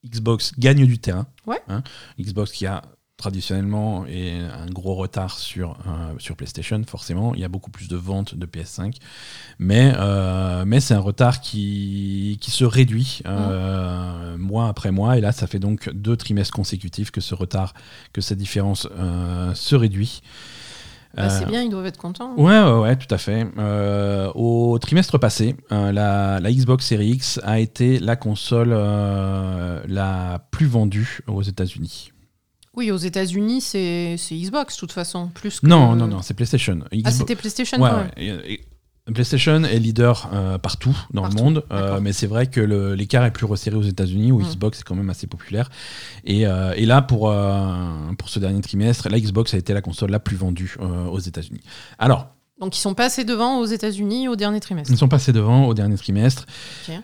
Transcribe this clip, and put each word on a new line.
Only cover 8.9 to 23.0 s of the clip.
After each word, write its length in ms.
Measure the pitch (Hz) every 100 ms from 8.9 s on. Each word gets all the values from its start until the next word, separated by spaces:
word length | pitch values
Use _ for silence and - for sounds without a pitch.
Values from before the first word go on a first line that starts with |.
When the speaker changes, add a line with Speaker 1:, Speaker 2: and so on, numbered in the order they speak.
| 127 - - - - - -
Speaker 1:
Mais, 320 | 90 107 135 127
euh, 680 | 101 98 92 92 92 90 95
mais 140 | 120
c'est 140 | 131
un 60 | 107
retard 400 | 98 98 123 127
qui, 1000 | - 107 101 101 98 98 98 98 101 104
qui 100 | -
se 140 | -
réduit, 560 | 123 117 127 110 131 - -
euh, 1080 | 101 101 95 95 95 92 90 90 87 87 85
Speaker 2:
Mm. 40 |
Speaker 1:
mois 260 | 95 107 117
après 220 | 104 101
mois. 260 | 95 107 127
Et 40 |
là, 100 | 104
ça 160 | 113 95
fait 140 | 98
donc 280 | 98 107 -
deux 220 | 98 104 117
trimestres 360 | - 101 95
consécutifs 600 | - 98 101 90 - 104
que 80 | -
ce 160 | - 101
retard, 360 | 92 95 95 - - - -
que 80 | -
cette 160 | - 98
différence, 500 | 98 104 101 95 - 92
euh, 560 | 90 87 87 90 90
se 220 | 90 - 143
réduit. 440 | 113 98 113 - - - - - - - - - _ -
Speaker 2:
Bah, 140 | 98
c'est 140 | 98
Speaker 1:
Euh, 20 | 92
Speaker 2:
bien, 140 | 226
ils 80 | 240
doivent 160 | 196 185
être 100 | 180
contents. 340 | 175 185 254 247
Speaker 1:
Ouais, 240 | 151 214
ouais, 140 | 190 113
ouais, 160 | 110
tout 180 | 131